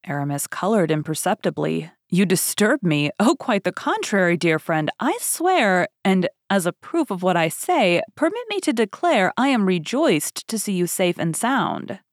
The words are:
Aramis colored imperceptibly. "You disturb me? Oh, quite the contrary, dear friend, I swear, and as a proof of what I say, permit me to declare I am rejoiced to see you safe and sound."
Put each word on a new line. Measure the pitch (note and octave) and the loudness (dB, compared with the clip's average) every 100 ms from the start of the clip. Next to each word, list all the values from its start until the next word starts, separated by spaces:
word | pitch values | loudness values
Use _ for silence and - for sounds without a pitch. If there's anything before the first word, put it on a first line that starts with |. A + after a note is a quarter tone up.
| - | -6
Aramis | C#3+ C#3+ C#3+ - | -4 -4 -4 -6
colored | - F#3 A3+ D#3+ | -4 0 2 2
imperceptibly. | D#3 D3 D#3 F#3 G#3+ F#3 D3+ D#3 E3 D#3+ _ _ | 0 -2 -4 -2 -2 -2 -2 -2 -2 -6 _ _
"You | F3 F#3+ | 0 2
disturb | F3+ - - G#3+ C#4+ | 2 0 0 2 2
me? | F3+ D3 D3 - | 2 0 0 2
Oh, | D#4 | 2
quite | E4+ - G#3 | 2 0 0
the | F3+ | -2
contrary, | - - G#4+ - G3+ F3+ E3+ | -4 -4 -4 -2 2 2 2
dear | E3+ D#3+ | 2 0
friend, | - D#3+ D3+ - | 0 -2 -2 -2
I | B3 A4+ | -4 -2
swear, | - - E4+ F#4 G#3+ F#3 E3+ _ | -4 -2 2 4 4 2 0 _
and | G3 F#3+ F3 _ _ | 0 2 0 _ _
as | G3 F3 | 0 0
a | |
proof | - - E4+ D4 | -6 -4 -2 -2
of | F#3 | -2
what | F3+ F3 | 0 2
I | E3 | 0
say, | - - F4 G3 E3+ - | -2 -2 2 4 2 -2
permit | - E4 A4 A#4+ | -2 -2 -2 -6
me | G#4 | -4
to | E4 | -2
declare | A#3 A3 - F4 C4 F#3 - | 0 -2 0 2 4 2 2
I | C4+ | 0
am | B3+ F#3+ | 2 2
rejoiced | F3+ D3+ B3 E4 D3+ - - - | 0 -2 0 2 2 0 -10 -8
to | A3+ | -6
see | - | -4
you | F#3 F3 | -2 -2
safe | - F3+ F3 | 0 0 0
and | E3 D#3+ | -4 -2
sound." | A#3 C4 E3+ E2 - G3 _ | -2 0 -2 -6 -8 -14 _